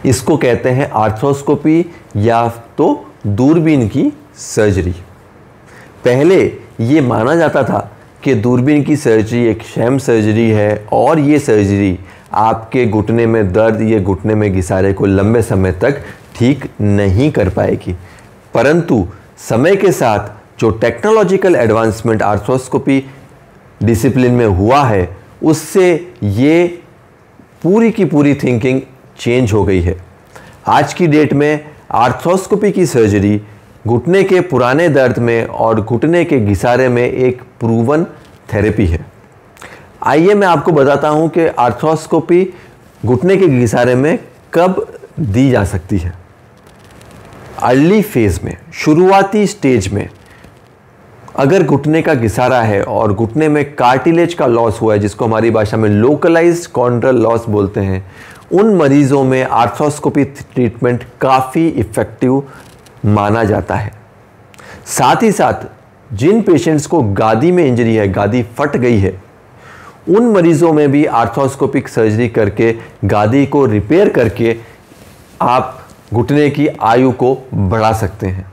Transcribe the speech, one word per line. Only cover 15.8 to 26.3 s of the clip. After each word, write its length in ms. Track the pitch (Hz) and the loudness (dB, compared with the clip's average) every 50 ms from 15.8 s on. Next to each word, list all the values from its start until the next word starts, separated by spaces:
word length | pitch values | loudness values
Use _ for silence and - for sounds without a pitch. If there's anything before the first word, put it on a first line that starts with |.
| 113 127 139 - - - - - - - - | -2 -2 -2 -4 -10 -16 -20 -20 -20 -20 -6
ठीक 360 | - - 170 196 - - - - - | -2 0 0 0 -2 -6 -14 -8 -4
नहीं 500 | 104 104 101 101 101 98 90 113 139 156 | -2 0 0 0 0 0 0 0 0 0
कर 180 | 151 - 101 95 | 0 0 -2 -2
पाएगी, 460 | 95 - 104 - 110 104 - - 92 - - - - - - - - - - - - | -2 -2 -2 -2 -4 -4 -6 -10 -10 -10 -14 -20 -20 -20 -20 -20 -20 -20 -20 -6 -2
परंतु 540 | 120 117 139 160 175 165 - - 110 87 - - - - - - | 0 2 2 2 0 0 0 -2 -2 -2 -4 -8 -18 -20 -20 -20
समय 380 | - - - - 110 139 175 202 | -20 -8 -4 -2 0 2 2 2
के 160 | 196 196 190 | 2 2 0
साथ 380 | - - 143 117 107 101 - - - - - - - - | 0 2 0 0 0 -2 -4 -8 -16 -20 -20 -20 -6 -2
जो 100 | 117 110 | -2 -2
technological 840 | 101 110 127 117 - - - 214 220 220 208 - 196 190 196 185 170 | 0 0 -2 -4 -2 -2 0 2 2 2 2 2 0 0 2 2 2
advancement 680 | 127 120 110 107 110 113 113 104 - - 117 110 104 | 2 2 2 2 2 0 -2 -2 -2 -2 -2 -2 0
arthroscopy 840 | 101 101 107 101 - - 127 131 131 - - 135 - 135 135 135 131 - - - - - - - - - - - - - - - 107 | 0 -2 -2 -2 -2 -2 -4 -4 -4 -4 -6 -4 -2 0 -2 -2 -2 -6 -20 -20 -20 -20 -20 -20 -20 -20 -20 -20 -20 -20 -10 -4 -2
डिसिप्लिन 500 | 110 117 107 - 135 117 135 123 123 123 | 0 0 0 0 0 0 2 2 2 2
में 120 | 120 120 | 2 2
हुआ 380 | 107 95 90 98 110 131 143 143 | 2 2 2 2 2 2 2 2
है, 340 | 120 107 95 90 87 - - - - - - - | 2 0 0 -2 -4 -8 -18 -20 -20 -14 -4 -2
उससे 680 | 156 156 147 - - - 196 185 180 170 151 175 - - - 104 | 0 0 -2 -4 -4 0 2 2 2 2 0 -4 -12 -12 -6 -4
ये 580 | 104 | -4